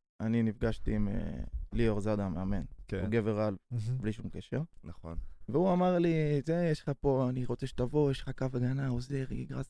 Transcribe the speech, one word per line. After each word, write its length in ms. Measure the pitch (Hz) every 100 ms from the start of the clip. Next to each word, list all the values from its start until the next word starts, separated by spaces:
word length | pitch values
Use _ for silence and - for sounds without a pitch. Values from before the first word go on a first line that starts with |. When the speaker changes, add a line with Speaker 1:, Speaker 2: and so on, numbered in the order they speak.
| _ -
Speaker 1:
אני 220 | 113 117
נפגשתי 520 | 113 104 117 - -
עם, 140 | 107 101
אה, 60 | 101 82 - - - -
ליאור 280 | 113 117 104
זאדה, 240 | 104 104 98
המאמן. 360 | 85 95 101 - - -
Speaker 2:
כן. 120 | 95
Speaker 1:
הוא 80 | 98
גבר 320 | 113 104 104
על, 160 | 107 98 -
Speaker 2:
מהמם. 280 | 120 107 127
Speaker 1:
בלי 120 | 110
שום 160 | 107 -
קשר. 320 | - - 123 165 -
Speaker 3:
נכון. 320 | - 82 82 85 - - -
Speaker 1:
והוא 240 | 131 185
אמר 260 | 180 180 180
לי, 140 | 170 160 151 147 147
"זה, 220 | 170 170
יש 80 | 156
לך 100 | - 135
פה, 260 | 143 131 127
אני 160 | 127
רוצה 220 | 127 120 135
שתבוא, 440 | - 123 147 143
יש 100 | 135
לך 100 | - -
קו 60 |
הגנה, 440 | 131 127 123 135 135
עוזרי, 580 | 120 123 139 131 127 127
רז 140 | 131